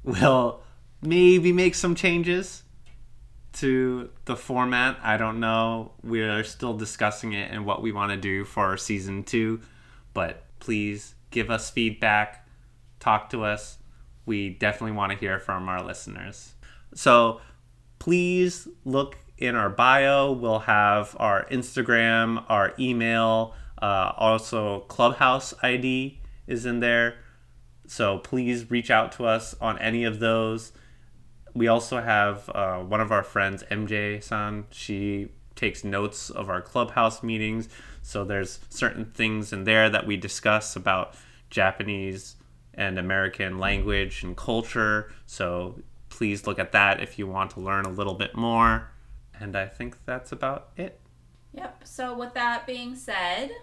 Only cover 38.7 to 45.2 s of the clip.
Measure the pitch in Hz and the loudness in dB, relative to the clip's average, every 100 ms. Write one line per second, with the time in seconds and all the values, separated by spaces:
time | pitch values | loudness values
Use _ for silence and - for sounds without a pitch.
38.7 | - 117 - 113 - 110 107 104 98 95 | -2 -2 -2 -10 -2 -2 -2 -4 -4 2
39.7 | 110 110 107 107 101 98 - 107 107 - | 6 6 2 -2 -4 -6 -2 2 2 0
40.7 | 101 98 92 - - - - - - 95 | -4 0 0 -2 -10 -20 -20 -6 2 2
41.7 | - 104 98 95 95 - - - - - | 2 -6 -4 -6 -8 -12 -20 -20 -20 -20
42.7 | - 98 92 92 95 95 - 95 92 95 | -6 -4 -2 0 0 0 -2 -6 -2 -2
43.7 | 98 104 101 95 - 90 87 - 117 117 | 0 0 0 -2 -6 -8 -8 -2 -2 -2
44.7 | 120 107 107 107 - | 0 2 0 -4 -16